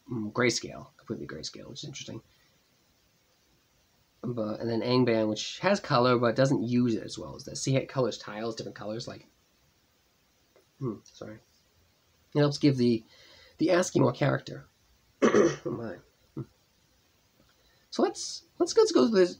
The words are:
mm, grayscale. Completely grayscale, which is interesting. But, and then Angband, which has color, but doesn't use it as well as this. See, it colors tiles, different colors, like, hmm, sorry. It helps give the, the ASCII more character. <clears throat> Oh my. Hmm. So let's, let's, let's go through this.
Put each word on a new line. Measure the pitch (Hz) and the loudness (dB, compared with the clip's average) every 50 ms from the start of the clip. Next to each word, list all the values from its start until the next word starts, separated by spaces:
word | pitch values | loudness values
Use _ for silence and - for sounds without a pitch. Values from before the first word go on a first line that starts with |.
| _ - | _ -10
mm, | 123 113 107 104 | -8 -6 -6 -4
grayscale. | - 120 123 120 - - - - - - - - _ _ | -2 0 2 2 0 -2 -4 -10 -14 -14 -18 -20 _ _
Completely | _ - 113 - 71 | _ -10 -10 -10 -10
grayscale, | 67 - - - - - - - - | -12 -12 -12 -12 -12 -14 -14 -18 -16
which | - - | -16 -14
is | - 139 | -14 -14
interesting. | 131 - - - 110 113 - _ _ _ _ _ _ _ _ _ _ _ _ _ _ _ _ _ _ _ _ _ _ _ _ _ _ _ _ _ _ _ _ _ _ _ _ _ _ _ | -14 -14 -14 -14 -14 -14 -16 _ _ _ _ _ _ _ _ _ _ _ _ _ _ _ _ _ _ _ _ _ _ _ _ _ _ _ _ _ _ _ _ _ _ _ _ _ _ _
But, | - 123 120 113 107 104 - - | -8 -8 -6 -4 -4 -6 -6 -6
and | 104 117 | -4 -2
then | 117 110 | -2 -2
Angband, | 104 123 123 127 127 117 113 113 110 107 | 0 2 4 4 4 4 4 2 2 0
which | 107 - - - - - | 0 -4 -6 -10 -8 -2
has | - 185 202 196 | 0 0 0 0
color, | - - 147 120 123 127 123 117 | 0 2 2 4 4 4 4 4
but | 120 117 107 | 2 2 2
doesn't | 127 135 139 139 - | 4 4 4 2 0
use | 110 120 123 123 123 120 110 | 0 2 2 2 2 2 0
it | 90 | -2
as | - - - - | -4 -8 -12 -12
well | 85 73 69 | -12 -12 -14
as | - - | -14 -14
this. | - - 143 | -12 -10 -6
See, | - 139 135 | -2 0 0
it | 131 - - | 0 0 -2
colors | - 135 127 110 104 - | -2 -2 -2 -2 -2 -6
tiles, | - - 107 107 113 117 113 | -10 -12 -10 -8 -8 -8 -8
different | - 104 101 101 | -8 -10 -12 -12
colors, | - 104 104 110 120 - - | -12 -10 -10 -10 -10 -10 -12
like, | 98 - - _ _ _ _ _ _ _ _ _ _ _ _ _ _ _ _ _ _ _ _ _ _ _ _ _ _ _ _ _ _ - | -14 -16 -20 _ _ _ _ _ _ _ _ _ _ _ _ _ _ _ _ _ _ _ _ _ _ _ _ _ _ _ _ _ _ -10
hmm, | 135 120 104 - - | -8 -8 -8 -8 -14
sorry. | - - - 107 107 110 110 _ _ _ _ _ _ _ _ _ _ _ _ _ _ _ _ _ _ - | -20 -18 -16 -16 -16 -16 -18 _ _ _ _ _ _ _ _ _ _ _ _ _ _ _ _ _ _ 0
It | 151 | 2
helps | 147 147 143 - | 2 2 2 2
give | - 147 131 | 2 2 4
the, | 127 120 120 117 110 - _ _ - - - - - - - _ - | 4 4 4 2 2 -2 _ _ -20 -20 -20 -20 -20 -20 -14 _ -2
the | - - | 0 2
ASCII | 180 175 185 - - - | 2 2 2 2 2 2
more | 135 123 | 2 2
character. | - - 143 135 131 127 - - - 135 - _ _ _ _ _ _ _ _ _ _ - | 2 2 0 0 0 -2 -4 -8 -14 -14 -16 _ _ _ _ _ _ _ _ _ _ 2
<clears throat> | - | 2
Oh | 233 - 214 180 160 143 - - - | 4 6 6 4 4 2 -2 -8 -8
my. | - 110 117 110 - - - _ _ _ _ _ - | -8 -8 -8 -10 -12 -14 -18 _ _ _ _ _ -12
Hmm. | 143 120 - _ _ _ _ _ _ _ _ _ _ _ _ _ _ _ _ _ _ _ _ _ _ _ _ _ _ _ - | -12 -12 -12 _ _ _ _ _ _ _ _ _ _ _ _ _ _ _ _ _ _ _ _ _ _ _ _ _ _ _ -10
So | - - | -2 0
let's, | 285 403 - - - - - - - _ _ - | 0 0 0 -4 -10 -12 -12 -14 -16 _ _ -2
let's, | 349 339 - | -2 2 4
let's | 453 440 427 | 4 4 6
go | 330 285 254 240 | 6 4 4 6
through | 220 190 | 6 4
this. | 180 180 185 - | 4 4 2 -4